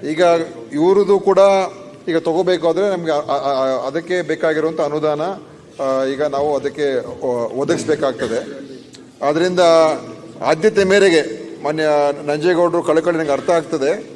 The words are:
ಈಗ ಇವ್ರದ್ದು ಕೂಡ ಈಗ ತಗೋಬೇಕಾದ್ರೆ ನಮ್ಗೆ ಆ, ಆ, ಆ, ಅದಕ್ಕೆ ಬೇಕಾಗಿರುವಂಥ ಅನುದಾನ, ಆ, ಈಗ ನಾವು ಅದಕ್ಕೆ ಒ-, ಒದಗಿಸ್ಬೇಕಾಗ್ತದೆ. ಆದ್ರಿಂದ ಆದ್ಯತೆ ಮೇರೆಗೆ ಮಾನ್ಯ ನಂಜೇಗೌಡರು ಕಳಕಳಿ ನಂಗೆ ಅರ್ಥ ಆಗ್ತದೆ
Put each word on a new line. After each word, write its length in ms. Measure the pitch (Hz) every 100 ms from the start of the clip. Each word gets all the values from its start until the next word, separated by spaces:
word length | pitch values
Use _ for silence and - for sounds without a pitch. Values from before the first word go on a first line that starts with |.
| -
ಈಗ 120 | 156 175 170 160 - -
ಇವ್ರದ್ದು 460 | 147 170 196 190 196
ಕೂಡ 200 | 196 185 196 196 185 - - - -
ಈಗ 80 | 165
ತಗೋಬೇಕಾದ್ರೆ 760 | 165 165 180 180 165 165 202
ನಮ್ಗೆ 220 | 185 170
ಆ, 240 | 147 147 139
ಆ, 20 |
ಆ, 480 | 135 135 131 131 127
ಅದಕ್ಕೆ 360 | 147 165 180
ಬೇಕಾಗಿರುವಂಥ 580 | 160 160 165 156 160 160
ಅನುದಾನ, 400 | 151 147 151 147 165 190 - - - -
ಆ, 220 | 139 131
ಈಗ 180 | 135 135
ನಾವು 340 | 147 139 147 143
ಅದಕ್ಕೆ 300 | 131 131 143 127 120 123 135
ಒ-, 340 | 120 117 113
ಒದಗಿಸ್ಬೇಕಾಗ್ತದೆ. 800 | 147 165 117 151 143 131 123 113 - - - 131 - - - - 139
ಆದ್ರಿಂದ 320 | 151 180 180 175 165 160 147 - - - -
ಆದ್ಯತೆ 420 | 123 160 208 202
ಮೇರೆಗೆ 380 | 190 202 196 165 127 - - -
ಮಾನ್ಯ 240 | 143 156 156 147 143 143 143
ನಂಜೇಗೌಡರು 560 | 151 151 170 175 170
ಕಳಕಳಿ 360 | 165 160 165 165
ನಂಗೆ 120 | 160
ಅರ್ಥ 200 | 139 127
ಆಗ್ತದೆ 560 | 170 156 160 135 196 -